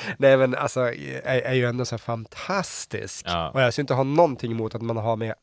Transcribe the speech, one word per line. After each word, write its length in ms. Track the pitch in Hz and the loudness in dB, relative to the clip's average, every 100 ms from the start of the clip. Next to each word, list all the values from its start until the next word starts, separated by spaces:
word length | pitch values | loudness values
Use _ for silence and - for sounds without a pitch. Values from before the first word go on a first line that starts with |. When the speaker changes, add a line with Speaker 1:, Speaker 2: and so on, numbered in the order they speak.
| - - | -8 4
Speaker 1:
nej, 200 | 135 135 | 6 8
men 180 | 131 131 | 6 2
alltså, 240 | 143 131 | -2 0
är, 600 | 123 120 139 131 - 131 | -2 -2 -8 -6 -2 0
är 120 | 117 | 2
ju 120 | 127 123 | 0 0
ändå 200 | 120 123 | 0 -4
så 100 | 117 | -6
här 40 | |
fantastisk. 1300 | - 117 107 - - 196 175 - - 104 101 - - | -6 -8 -8 -12 -6 -4 -4 -6 -6 -8 -8 -8 -4
Speaker 2:
Ja. 220 | 87 80 | -2 -2
Speaker 1:
Och 100 | 135 | 2
jag 120 | 123 | 2
skulle 100 | 131 | 2
inte 100 | 139 | 0
ha 100 | 131 | 0
någonting 480 | 135 151 170 123 120 | 2 4 4 2 -4
emot 240 | 113 110 113 | -4 -4 -4
att 60 | |
man 160 | 113 113 | -4 -2
har 180 | 110 110 | -2 -2
med 180 | 110 - | -4 -8